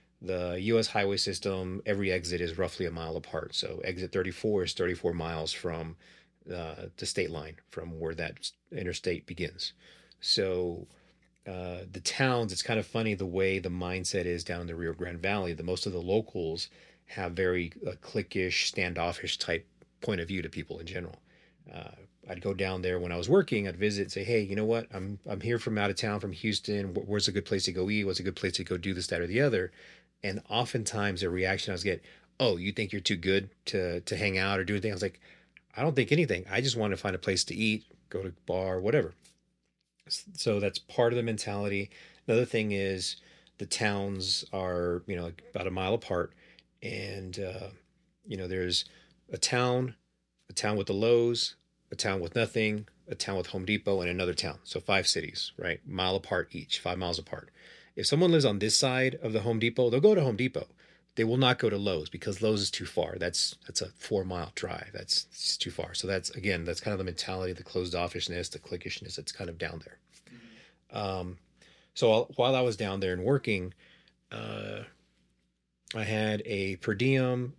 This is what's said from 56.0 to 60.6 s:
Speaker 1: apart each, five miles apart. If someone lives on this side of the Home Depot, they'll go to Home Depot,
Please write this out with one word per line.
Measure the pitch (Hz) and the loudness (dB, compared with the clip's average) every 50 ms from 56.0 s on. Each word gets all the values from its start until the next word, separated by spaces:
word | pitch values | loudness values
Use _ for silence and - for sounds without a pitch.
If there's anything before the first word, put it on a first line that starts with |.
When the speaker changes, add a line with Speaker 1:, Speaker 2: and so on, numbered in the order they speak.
| 92 92 95 | 2 2 2
Speaker 1:
apart | 98 - - 95 90 85 - | 0 0 0 0 0 0 -2
each, | - 87 - - - - | -6 -10 -6 -4 -6 -4
five | - 90 90 | -2 -2 -2
miles | 92 92 87 85 - | -2 -2 -2 -2 -4
apart. | - - - - - - _ - - - - - - - _ | -4 -8 -10 -10 -10 -14 _ -20 -20 -20 -20 -20 -20 -10 _
If | - - | -2 2
someone | - 139 - 180 175 | 2 4 6 6 8
lives | 170 151 135 | 8 8 6
on | 110 101 | 6 4
this | 95 107 110 - | 4 4 4 4
side | - 139 131 127 131 131 131 127 - | 4 4 4 4 4 2 2 0 0
of | - 113 | -2 0
the | 110 107 | 0 0
Home | 98 120 113 110 | 2 2 2 2
Depot, | 117 120 - 127 123 117 | 2 2 4 4 4 4
they'll | 113 139 | 6 8
go | 165 214 214 | 8 8 8
to | 180 143 | 8 6
Home | 127 104 | 4 2
Depot, | 98 123 127 - - | 2 0 0 -2 -4